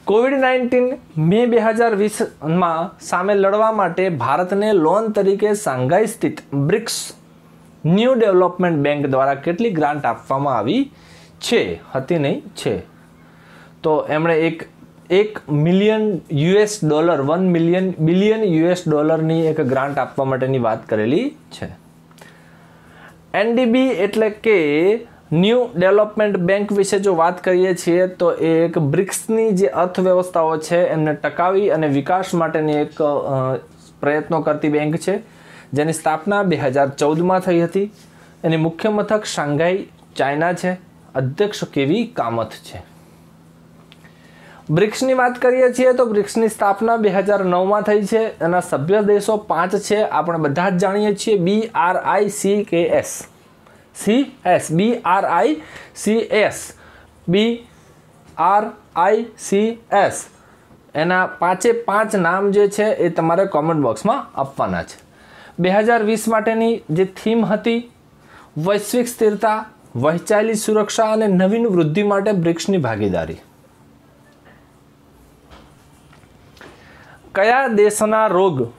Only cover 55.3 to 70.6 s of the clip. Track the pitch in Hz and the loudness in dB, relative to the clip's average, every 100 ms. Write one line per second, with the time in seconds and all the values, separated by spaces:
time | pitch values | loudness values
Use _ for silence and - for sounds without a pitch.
55.3 | 175 240 311 - - - - 202 226 - | 0 0 -2 -8 -20 -20 -8 -2 -2 0
56.3 | 208 196 - - - - - - _ - | 0 0 -2 -14 -20 -20 -20 -20 _ -2
57.3 | 190 226 233 - - - - _ - - | 0 0 -2 -10 -20 -20 -20 _ -20 -12
58.3 | - 170 208 220 - _ 170 190 220 233 | -2 2 2 0 -8 _ -2 0 0 -2
59.3 | - - 202 220 233 - 202 175 - - | -12 -4 0 0 -4 -2 0 0 -2 -14
60.3 | - - - _ - _ 143 170 185 175 | -20 -20 -20 _ -20 _ -4 0 0 -2
61.3 | - 175 185 240 233 - 202 214 202 165 | -2 -2 0 0 0 0 0 0 0 0
62.3 | 185 202 202 202 202 214 - 170 170 165 | 0 2 2 2 2 0 0 0 0 0
63.3 | 170 196 151 160 156 127 135 202 262 - | 2 0 0 0 0 0 0 -2 -2 -4
64.3 | - 139 - 110 87 80 - - - - | -8 -6 -4 -4 -4 -8 -14 -20 -20 -20
65.3 | - - - 180 202 220 233 214 220 220 | -20 -14 -4 0 2 2 2 2 -2 0
66.3 | 220 220 220 226 233 - 160 185 - 220 | 0 0 0 0 -2 -2 -2 -2 -2 -2
67.3 | 233 185 208 233 233 233 - _ _ - | 0 0 0 -2 -2 -6 -16 _ _ -20
68.3 | - - 151 175 208 208 247 240 - 220 | -20 -14 -6 -2 -2 0 -2 -2 0 0
69.3 | 208 220 214 - - - 120 147 170 170 | 2 0 -2 -6 -18 -12 -2 0 0 0
70.3 | 214 226 220 | 0 0 -2